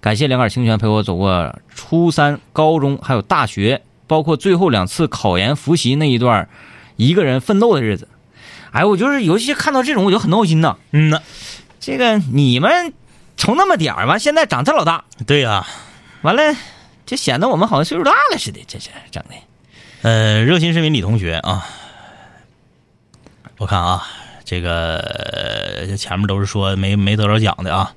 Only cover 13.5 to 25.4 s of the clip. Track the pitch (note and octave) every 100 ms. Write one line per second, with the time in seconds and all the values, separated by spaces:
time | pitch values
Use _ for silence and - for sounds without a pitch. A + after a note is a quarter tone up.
13.5 | C4+ G4 D4 D3+ D#2+ A2+ F#3+ D4 D#4 D4+
14.5 | C3+ C#3+ D4+ E3 E3 - - A2 D3 B2
15.5 | G2+ - - - - - - D3 A#3 D4+
16.5 | C#4 - - - _ - B3+ - B2+ A3+
17.5 | E3 F3+ C#3+ D3+ E4 C#4 A4 C#5+ E4+ -
18.5 | - - - - - - - - - _
19.5 | _ _ - - - A2+ A2+ A2 G#2+ A#2
20.5 | F3 E3 E3 D#3 D3 F2+ A2 F2+ E2 -
21.5 | F#2 - - - - - - - - _
22.5 | _ _ _ _ _ _ _ - _ -
23.5 | _ F#2 F#2+ E2+ F2+ - - - - -
24.5 | F2+ E2+ E2+ E2 D#2+ - - - -